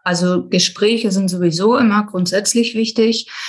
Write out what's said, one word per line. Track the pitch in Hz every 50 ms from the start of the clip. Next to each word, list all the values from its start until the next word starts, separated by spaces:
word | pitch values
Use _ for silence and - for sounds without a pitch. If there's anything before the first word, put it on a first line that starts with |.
| -
Also | 180 175 170 180 180 180 175 180 -
Gespräche | - 185 185 - - - 202 214 233 226 233 202
sind | 185 196 190 180
sowieso | 185 175 175 170 156 170 196 220 247
immer | 269 240 214 202 214 208
grundsätzlich | 208 - 185 180 180 185 202 202 - - 233 233 233 -
wichtig. | 220 226 220 - 233 220 226 226 - - - - - -